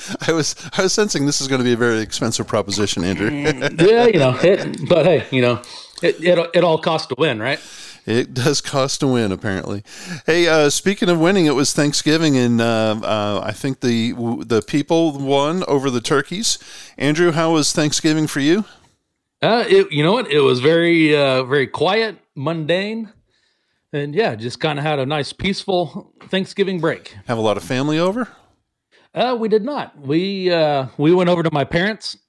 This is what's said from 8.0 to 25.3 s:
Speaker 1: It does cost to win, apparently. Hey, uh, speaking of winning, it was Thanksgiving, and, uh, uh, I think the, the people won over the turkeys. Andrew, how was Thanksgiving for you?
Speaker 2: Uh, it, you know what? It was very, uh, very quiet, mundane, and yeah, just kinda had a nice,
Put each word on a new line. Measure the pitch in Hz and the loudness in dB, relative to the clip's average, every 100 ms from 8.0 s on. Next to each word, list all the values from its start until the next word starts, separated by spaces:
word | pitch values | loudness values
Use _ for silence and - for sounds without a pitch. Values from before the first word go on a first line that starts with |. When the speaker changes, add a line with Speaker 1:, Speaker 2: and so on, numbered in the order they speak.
| - | -2
Speaker 1:
It | 113 - | 0 0
does | 127 143 143 | 0 0 0
cost | - 143 131 - | -2 -2 -2 0
to | 139 | 0
win, | 123 107 | 2 0
apparently. | 92 110 95 - 101 - - 180 170 - | -2 -4 -4 -6 -10 -12 -18 -14 -8 0
Hey, | 170 170 | 2 4
uh, | 160 147 | 4 4
speaking | - 185 202 185 | 2 -2 0 0
of | 170 | 2
winning, | 165 202 156 | 4 4 4
it | 131 | 2
was | 139 | 0
Thanksgiving, | - 147 139 151 160 160 135 | 0 0 0 0 2 2 2
and, | 123 117 | 2 2
uh, | 117 110 110 107 | 2 2 0 -2
uh, | 104 107 104 101 | -2 -2 -2 -4
I | 104 | -4
think | 107 139 131 | -6 -6 -2
the, | 123 117 113 113 117 117 80 | 0 0 -2 -4 -4 -6 -2
the | 113 | -2
people | - 147 143 165 165 139 | 0 -2 0 0 0 -2
won | 139 139 143 180 - | 0 0 0 -2 0
over | 143 135 | 0 0
the | 123 | -2
turkeys. | - 143 - 180 226 - - - - - | 0 0 -2 -4 -4 -4 -8 -20 -18 -4
Andrew, | 135 151 175 | -2 2 2
how | 160 165 | 2 2
was | 165 147 | 2 0
Thanksgiving | - 151 - 165 156 156 | 0 -2 0 0 0 0
for | 147 | 0
you? | 143 196 208 - _ _ _ _ _ - | 0 0 -2 -12 _ _ _ _ _ -4
Speaker 2:
Uh, | 160 233 190 | 0 0 4
it, | 196 190 | 4 4
you | 147 156 | 2 2
know | |
what? | 233 202 | 2 0
It | 147 | 2
was | 135 127 | 4 4
very, | 139 165 170 165 156 | 4 4 4 4 4
uh, | 147 139 131 | 4 2 2
very | 127 143 123 | 0 0 0
quiet, | - 160 214 220 170 _ | 0 0 0 -2 -6 _
mundane, | - 139 165 151 180 202 226 214 _ _ _ _ _ _ _ _ | -8 -6 -4 -2 -2 -2 -8 -12 _ _ _ _ _ _ _ _
and | 147 147 156 | -8 -4 -2
yeah, | 220 110 | -2 -2
just | 120 - | -8 -6
kinda | 156 143 | -4 -2
had | 151 147 | -4 -2
a | 131 | -2
nice, | 151 135 | -4 -6